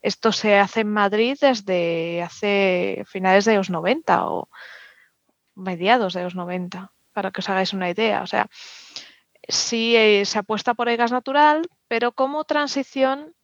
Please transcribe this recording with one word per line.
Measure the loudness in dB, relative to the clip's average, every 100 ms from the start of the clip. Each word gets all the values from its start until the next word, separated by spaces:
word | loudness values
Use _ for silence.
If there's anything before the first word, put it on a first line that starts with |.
Esto | -4 -2 -2
se | 0 2 4
hace | 4 0
en | -2
Madrid | 0 0 2 -2 2
desde | 2 2 -2 -2 0 -2 -4 -6
hace | -6 -4 -2 2 2 0 -2 -6 -10
finales | -4 4 4
de | 4 2
los | 0
noventa | -2 -2 -2 2 2 2
o | -4 -8 -16 -20 -20 -20 _ _ _ _ _ _
mediados | -12 -8 -2 2 4 2
de | -4
los | -6
noventa, | -8 -6 -6 -8 -10 -16 _ _
para | -6 -6
que | -6
os | -4
hagáis | -2 -2
una | -2 -4
idea. | -2 0 0
O | -2
sea, | -2 -2 -6 -20 -20 -20 -20 -20 _ _ _ -6
sí, | -4 -2 -2 4 6
eh, | 6 4
se | 2 -4
apuesta | -4 -4 -2
por | -2 -2
el | 0
gas | 0
natural, | -2 -2 2 4 2 -2 _ _
pero | -2 -2
como | 0 -2 -2
transición | -2 -2 -2 -4 -6 0 0 0 -8 _